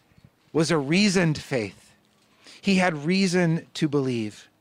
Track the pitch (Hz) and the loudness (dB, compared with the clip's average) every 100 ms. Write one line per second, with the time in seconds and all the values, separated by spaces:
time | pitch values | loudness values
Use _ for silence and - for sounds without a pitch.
0 | _ _ - _ _ 143 156 160 135 175 | _ _ -20 _ _ -2 0 0 0 2
1 | 214 185 165 143 - 131 104 - _ _ | 2 2 0 0 -4 -6 -6 -12 _ _
2 | _ _ _ _ - - - 190 180 151 | _ _ _ _ -20 -8 0 2 2 0
3 | 147 190 190 180 170 165 - - 156 143 | -2 0 2 2 2 0 -4 -4 -2 0
4 | 131 120 107 101 - _ | -2 -2 -6 -10 -20 _